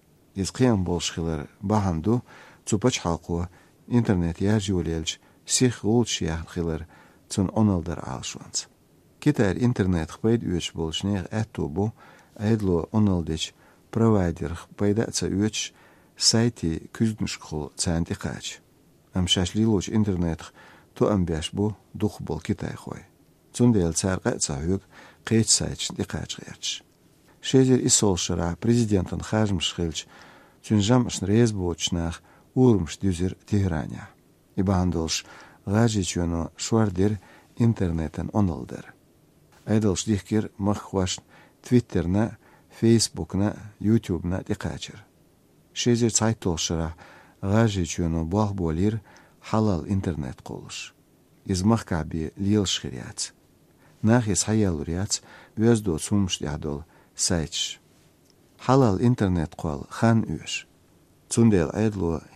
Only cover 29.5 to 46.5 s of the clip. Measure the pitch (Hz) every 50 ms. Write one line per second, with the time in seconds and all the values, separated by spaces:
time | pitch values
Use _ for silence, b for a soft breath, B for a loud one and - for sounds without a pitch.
29.5 | 98 85 - - - - 85 82 71 - - B B B B B B B B B
30.5 | B B - - 113 104 98 107 127 127 120 87 - - 95 90 104 113 120 110
31.5 | 107 98 90 87 82 - - - 90 85 82 82 82 - b b b b b b
32.5 | - 131 127 123 107 90 85 76 - - 98 98 87 82 92 92 - _ _ -
33.5 | 107 101 98 90 80 76 57 50 - - - - _ _ _ _ _ _ _ _
34.5 | - 101 92 101 95 90 90 90 82 82 80 78 - - B B B B B B
35.5 | B B - 98 101 110 117 113 107 101 87 - - 87 87 85 85 82 78 -
36.5 | _ - - - 113 113 110 101 90 90 95 107 107 98 B B B B B B
37.5 | B - 120 117 107 - 98 85 82 82 80 76 - 87 82 - - 107 101 87
38.5 | 73 64 60 - - - - - - _ _ _ _ _ _ _ _ _ _ _
39.5 | _ _ - - 107 110 107 101 87 - - 110 107 95 - - 107 110 104 -
40.5 | _ - 98 104 101 - - - - 95 92 92 - - b b b b b b
41.5 | b b - - 123 120 - - - 90 78 87 95 104 113 - - _ b b
42.5 | b b b b - - 113 113 117 110 - - - - 82 - - 92 101 104
43.5 | - - - 104 - - 95 104 113 113 - - 87 80 87 87 92 - - -
44.5 | 101 - - 78 67 - - - - - - _ _ _ _ _ _ _ _ _
45.5 | _ _ _ _ - - - 123 120 113 120 110 - - 110 113 110 - - 95